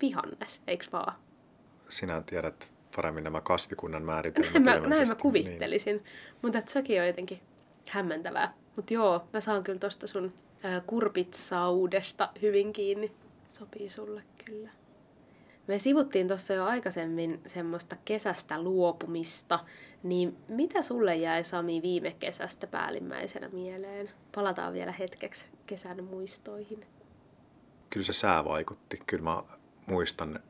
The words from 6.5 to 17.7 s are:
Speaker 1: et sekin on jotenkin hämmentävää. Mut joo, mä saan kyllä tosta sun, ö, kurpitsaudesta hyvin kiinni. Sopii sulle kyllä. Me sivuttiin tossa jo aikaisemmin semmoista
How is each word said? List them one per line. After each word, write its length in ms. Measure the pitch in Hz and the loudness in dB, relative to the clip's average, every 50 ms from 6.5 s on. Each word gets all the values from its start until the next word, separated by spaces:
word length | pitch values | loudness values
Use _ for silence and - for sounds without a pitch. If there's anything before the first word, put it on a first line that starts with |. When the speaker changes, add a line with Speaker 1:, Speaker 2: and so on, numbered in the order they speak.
| 226 | 0
Speaker 1:
et 120 | 226 214 | 0 -2
sekin 340 | - - 277 269 - 214 180 | 0 -2 -2 0 2 2 4
on 60 | 175 | 4
jotenkin 320 | 180 175 180 185 185 190 185 - - - - - - - - - - | 2 0 -2 -6 -8 -10 -14 -16 -20 -20 -20 -20 -20 -20 -20 -14 -6
hämmentävää. 640 | - 202 190 170 156 160 170 180 - - 180 - - - - - - | -4 -2 0 0 -2 -2 -4 -4 0 0 0 0 -2 -8 -20 -10 -10
Mut 160 | 220 190 - | -8 -4 0
joo, 360 | 226 233 220 196 175 175 170 - - | 2 6 6 6 6 4 0 -2 -4
mä 60 | 220 | -2
saan 220 | 214 220 214 196 185 | 0 2 0 2 0
kyllä 160 | 196 190 185 | -2 -2 -2
tosta 280 | - 202 196 - - | -2 -4 -4 -6 -8
sun, 260 | 208 - 196 180 185 180 - - - - - - | -4 -4 -2 -4 -4 -6 -12 -20 -20 -14 -8 -4
ö, 160 | 190 180 180 180 | -2 -2 -2 -2
kurpitsaudesta 1400 | - 226 233 226 208 - 180 180 180 - - - - 190 175 175 180 180 180 185 180 185 196 190 - - - 202 - - - | -2 0 0 2 2 2 0 0 0 0 -2 0 0 2 2 4 4 6 4 4 4 2 2 0 0 0 0 0 0 0 0
hyvin 320 | 208 214 202 202 202 214 214 | 2 4 4 4 4 2 0
kiinni. 380 | 220 202 196 196 208 214 208 - - - - - - - | -2 0 0 0 0 -2 -4 -6 -12 -20 -20 -20 -20 -20
Sopii 420 | - - - 214 202 - 208 202 190 | -20 -18 -16 -16 -14 -12 -10 -10 -10
sulle 340 | 185 214 214 208 214 208 202 - - - - | -10 -10 -10 -10 -10 -12 -12 -16 -20 -20 -16
kyllä. 240 | - 220 214 220 220 - - - - - - - - - - - - - - - - - - - | -12 -12 -12 -12 -14 -16 -20 -20 -20 -20 -20 -20 -20 -20 -20 -20 -20 -20 -20 -20 -20 -20 -10 -2
Me 120 | - 196 202 | 0 0 4
sivuttiin 480 | - 269 277 311 269 - - 196 180 | 4 6 6 6 6 4 4 2 4
tossa 260 | 180 196 185 190 - 196 | 2 0 0 0 0 0
jo 120 | 190 185 | 2 2
aikaisemmin 720 | 202 240 247 233 190 180 175 165 165 165 165 165 165 160 160 - | 2 2 0 0 -2 -2 -2 -2 -2 -2 0 0 -2 -2 -6 -8
semmoista 500 | - - 180 170 165 | -8 -6 -4 -4 -4